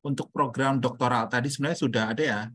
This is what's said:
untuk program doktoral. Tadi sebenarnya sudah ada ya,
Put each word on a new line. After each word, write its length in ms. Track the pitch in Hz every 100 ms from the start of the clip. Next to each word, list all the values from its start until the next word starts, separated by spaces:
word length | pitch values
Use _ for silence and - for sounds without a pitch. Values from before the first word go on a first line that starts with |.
| 147
untuk 240 | 131 -
program 480 | - 139 120 135 135
doktoral. 480 | 120 - 127 123 110
Tadi 240 | 123 135
sebenarnya 300 | 139 139 170
sudah 220 | 135 113 110
ada 80 | 113
ya, 180 | 151 104 107